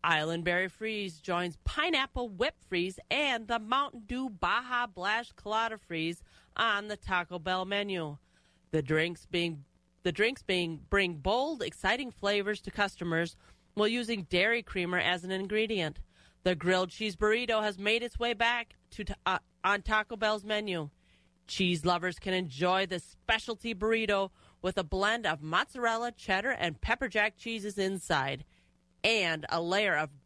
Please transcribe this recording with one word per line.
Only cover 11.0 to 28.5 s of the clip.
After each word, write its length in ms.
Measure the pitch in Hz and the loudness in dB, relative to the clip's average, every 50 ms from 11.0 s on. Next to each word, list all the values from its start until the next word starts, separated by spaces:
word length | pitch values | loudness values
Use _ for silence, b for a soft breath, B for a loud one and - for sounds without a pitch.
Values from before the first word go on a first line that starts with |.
| 196 180 170 | 2 2 -2
bold, 500 | 147 135 185 214 247 269 311 320 247 175 | -2 0 2 2 2 2 0 -2 -4 -6
exciting 480 | 143 - - - 190 220 254 285 247 | -8 -8 -2 0 0 0 0 -2 -8
flavors 480 | - - - 196 208 208 196 202 208 - | -10 -2 0 0 0 2 0 -2 -4 -4
to 100 | - 208 | -8 -10
customers 680 | - - 202 190 - - 175 175 165 165 170 170 - b b b b b b b b | -2 -2 -2 -2 -2 -4 -4 0 0 0 0 -2 -4 b b b b b b b b
while 120 | 208 208 | 2 2
using 400 | 226 226 247 240 214 233 202 175 - | 2 2 0 -2 -2 -2 -4 -2 0
dairy 320 | - 175 190 220 233 240 | 2 2 4 4 2 0
creamer 380 | - - - 190 175 175 180 180 | -2 -4 -4 -2 -2 0 0 2
as 240 | - 156 180 175 175 | 2 2 0 0 -2
an 80 | 185 | -4
ingredient. 720 | 190 190 196 185 208 214 220 208 220 190 165 151 143 - - b b b b b b b _ | -4 -4 -2 -2 0 0 0 0 0 -2 -2 -2 -4 -8 -14 b b b b b b b _
The 100 | 185 180 | 0 0
grilled 360 | 151 151 175 185 185 185 180 | 2 2 2 4 4 2 0
cheese 260 | - - 220 214 180 | -4 -4 -4 -4 0
burrito 460 | 160 214 214 220 240 247 226 226 220 214 | 2 2 4 4 2 2 2 2 2 2
has 160 | 208 196 185 | 0 -2 0
made 240 | 202 208 220 226 240 | 0 2 2 2 0
its 160 | 233 - - | -4 -4 -2
way 140 | 233 240 240 | -2 -2 0
back 420 | 202 233 233 240 240 233 _ - _ _ _ | 2 2 2 2 0 -4 _ -16 _ _ _
to 140 | - - 208 | -10 -8 -6
ta-, 100 | - 196 - _ | -6 -8 -4 _
uh, 140 | 185 190 - _ _ _ _ - | 0 0 0 _ _ _ _ 2
on 200 | 190 202 202 - | 2 2 2 2
Taco 340 | - 220 214 214 _ 233 | 2 2 2 2 _ -4
Bell's 260 | 202 220 214 214 208 196 | 0 2 2 2 0 -2
menu. 460 | 208 214 208 214 202 180 165 151 147 _ b b b b b b b b b _ | -2 -2 -2 0 -2 -2 -4 -4 -6 _ b b b b b b b b b _
Cheese 380 | - - - 190 180 175 160 147 | -10 0 2 4 4 4 4 4
lovers 340 | 180 180 175 175 185 170 - | 2 2 2 2 -4 -6 -4
can 140 | - 190 185 | -4 -2 0
enjoy 520 | 185 185 156 127 135 175 180 185 190 196 | 0 -2 -4 -2 0 2 4 4 2 2
the 140 | 175 185 175 | 0 -4 -6
specialty 720 | - - - - _ - 220 220 - - 226 - - 233 226 | -6 -10 -20 -12 _ 0 0 0 0 -6 -8 -6 -6 -6 -4
burrito 580 | 180 208 220 226 226 220 208 208 196 196 190 b b b b b b | -2 0 2 2 2 2 2 2 2 0 -2 b b b b b b
with 160 | - 185 185 | -4 -2 0
a 60 | 202 180 | 0 -2
blend 420 | 147 - 190 196 208 226 240 214 | 0 0 2 4 4 2 2 2
of 160 | 175 151 143 | 0 -2 -2
mozzarella, 680 | 147 156 165 185 - - - 262 240 233 226 226 233 240 | -2 0 2 0 0 0 -4 -2 0 0 0 0 -2 -4
cheddar, 400 | 233 - - - 190 190 208 262 | -6 -8 -2 0 0 2 2 -2
and 300 | 254 - - 170 151 - | -2 0 -2 -2 -2 -4
pepper 260 | - 208 233 - 269 | 0 0 0 0 0
jack 300 | 247 180 214 208 220 - | -2 2 2 2 2 0
cheeses 400 | - - 233 226 220 196 214 196 | -6 -8 -6 -6 -4 -6 -6 -2
inside, 680 | 208 190 190 196 185 - - 165 143 131 139 143 143 - b | 0 0 0 0 -4 -2 0 0 2 2 0 -4 -6 -10 b